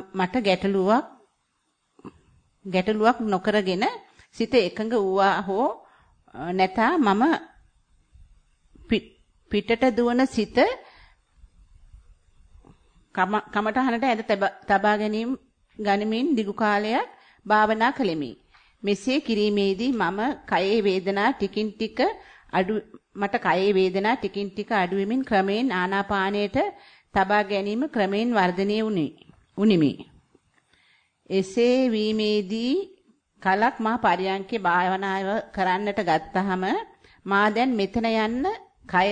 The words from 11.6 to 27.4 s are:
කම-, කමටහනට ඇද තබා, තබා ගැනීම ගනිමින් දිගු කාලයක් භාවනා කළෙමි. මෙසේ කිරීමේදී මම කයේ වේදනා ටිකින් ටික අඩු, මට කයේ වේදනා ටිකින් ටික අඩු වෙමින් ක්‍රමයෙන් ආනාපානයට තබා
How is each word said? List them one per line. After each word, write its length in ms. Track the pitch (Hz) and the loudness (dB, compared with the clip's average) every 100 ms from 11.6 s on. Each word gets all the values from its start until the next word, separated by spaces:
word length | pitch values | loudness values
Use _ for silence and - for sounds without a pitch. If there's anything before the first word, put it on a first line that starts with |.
| _ - - - - _ _ _ _ - - _ _ _ _ - | _ -20 -20 -20 -20 _ _ _ _ -20 -20 _ _ _ _ -2
කම-, 300 | 190 208 - | -2 -2 -4
කමටහනට 600 | 208 214 233 262 226 262 | -4 -2 0 0 0 0
ඇද 160 | 226 | -2
තබා, 280 | 226 202 196 - | -2 0 0 -2
තබා 340 | - 196 208 208 | 0 2 2 2
ගැනීම 340 | 214 214 233 262 _ _ _ - | 0 -4 -4 -6 _ _ _ -6
ගනිමින් 480 | 208 202 214 220 302 | 0 0 0 -2 0
දිගු 240 | 240 190 | 0 -2
කාලයක් 560 | 202 214 208 214 247 480 - _ _ 202 | -2 0 0 0 -2 -4 -12 _ _ 0
භාවනා 460 | 214 214 220 240 | 4 4 2 0
කළෙමි. 400 | 277 208 160 127 - _ _ _ _ | 0 -2 -2 -6 -10 _ _ _ _
මෙසේ 360 | 202 202 - 277 | -4 -2 0 -2
කිරීමේදී 720 | 294 208 208 208 196 190 247 | 0 0 2 2 0 0 -2
මම 280 | 233 170 196 240 - | 0 -2 -2 -4 -4
කයේ 340 | - 175 190 220 | -2 0 2 2
වේදනා 480 | 202 185 185 202 220 | 2 0 -2 0 0
ටිකින් 400 | 269 196 214 214 | 0 -4 -4 -6
ටික 300 | - 220 - 147 151 - - - | -6 -6 -2 -2 -2 -14 -20 -4
අඩු, 240 | 180 190 214 - - _ | -2 -2 -4 -8 -16 _
මට 240 | 202 202 - | -8 -4 -2
කයේ 340 | 185 175 196 | 0 2 2
වේදනා 420 | 190 185 190 208 247 | 2 2 0 0 -2
ටිකින් 340 | 196 202 202 | -4 -6 -8
ටික 220 | 202 208 | -8 -4
අඩු 240 | 214 175 196 | -2 0 -2
වෙමින් 300 | 196 254 262 | -2 -4 0
ක්‍රමයෙන් 420 | 202 196 208 262 | 0 2 0 0
ආනාපානයට 880 | 185 180 196 202 202 190 202 202 262 403 - - - _ | -2 0 -2 0 -2 0 -2 0 0 -2 -6 -18 -20 _
තබා 340 | 196 190 208 | 0 2 2